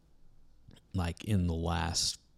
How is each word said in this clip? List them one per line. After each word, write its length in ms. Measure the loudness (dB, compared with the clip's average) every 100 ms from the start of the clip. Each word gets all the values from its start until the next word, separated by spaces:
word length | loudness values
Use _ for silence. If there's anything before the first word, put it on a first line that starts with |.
| -20 -20 -20 -20 -20 -20 -20 -20 -6
like, 300 | -2 -2 -2
in 240 | 0 2 2
the 60 |
last 680 | 2 0 0 0 0 -2 -4 -12